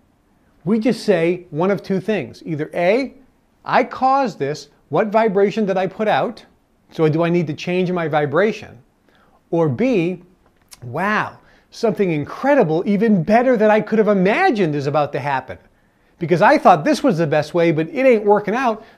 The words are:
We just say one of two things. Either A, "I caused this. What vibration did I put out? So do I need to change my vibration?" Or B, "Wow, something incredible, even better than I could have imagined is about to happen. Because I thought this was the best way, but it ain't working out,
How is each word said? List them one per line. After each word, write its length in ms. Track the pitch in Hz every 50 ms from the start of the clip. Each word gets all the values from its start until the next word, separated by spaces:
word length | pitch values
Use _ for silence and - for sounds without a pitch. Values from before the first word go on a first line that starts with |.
| _ _ _ _ _ _ _ _ _ _ _ _ -
We 160 | 170 226 220
just 240 | 220 262 - - -
say 420 | 214 185 165 165 170 185 175 - -
one 200 | 147 151 175 196
of 120 | 202 - -
two 160 | - 196 185
things. 420 | 190 220 214 180 123 110 - - -
Either 260 | 180 160 139 156 - -
A, 400 | 175 175 180 220 262 277 233 - - _ _ _ _ _ _ _ _ -
"I 200 | - 156 226 254
caused 560 | 247 - - 254 262 269 277 269 208 - -
this. 300 | 139 139 151 - - - _ _ _ _
What 180 | 143 170 220
vibration 580 | 208 196 220 226 226 180 202 202 208 - 226 214
did 120 | 185 190
I 100 | 185 190
put 200 | 175 - - 214
out? 380 | 214 165 135 165 240 226 - - _ _ _ _ _ _ _ _ _
So 160 | - - 160 156
do 140 | 143 160 170
I 60 | 165
need 180 | 170 175 165
to 60 | 147 147
change 380 | - - 180 180 185 185 170
my 160 | 185 175 165
vibration?" 720 | 151 151 151 147 135 135 170 202 226 - - - 87 107 117 _ _ _ _ _ _ _ _ _ _ _ _ _ _
Or 180 | 170 165 165 151
B, 540 | 123 - 233 269 247 185 160 180 185 - - _ _ _ _ _ _ _ _ _ - - 120
"Wow, 560 | 120 117 156 185 208 214 190 135 107 - - _ _ _ _ _ _
something 400 | - - 233 220 - - 202 175
incredible, 720 | 160 147 135 - - - - 269 294 277 202 151 156 170 -
even 380 | 214 202 185 226 233 208 175 151
better 340 | - 214 240 247 262 247
than 140 | 196 220 214
I 100 | 208 220
could 180 | 214 - 226 220
have 80 | 202
imagined 680 | 208 208 190 180 196 240 330 381 381 254 202 185 156 143
is 120 | 147 135
about 240 | 147 143 151 147 - -
to 60 | 143
happen. 380 | 127 143 135 131 - - 90 - _ _ _ _ _ _ _ _ _ _ _
Because 240 | - 175 147 175 156
I 160 | 202 240 302
thought 280 | - - 220 180 156 156
this 180 | 302 294 - -
was 140 | 269 180
the 100 | 156 170
best 260 | 143 156 151 147 151 -
way, 180 | 170 170 170
but 180 | 160 151 160 160
it 160 | - 254 262
ain't 180 | 262 233 208 208
working 320 | 202 208 196 208 185 214
out, 280 | 254 269 233 214 - - - -